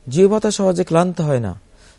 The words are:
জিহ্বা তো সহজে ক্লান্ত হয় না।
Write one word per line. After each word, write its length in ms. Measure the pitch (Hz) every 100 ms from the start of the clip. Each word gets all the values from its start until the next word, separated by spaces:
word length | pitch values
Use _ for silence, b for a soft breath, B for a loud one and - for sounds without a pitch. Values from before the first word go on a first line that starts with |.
| 127
জিহ্বা 320 | 143 196 214
তো 100 | 214
সহজে 340 | 202 190 175
ক্লান্ত 360 | 180 165 180 175
হয় 200 | 151 127
না। 200 | 104 101 - b b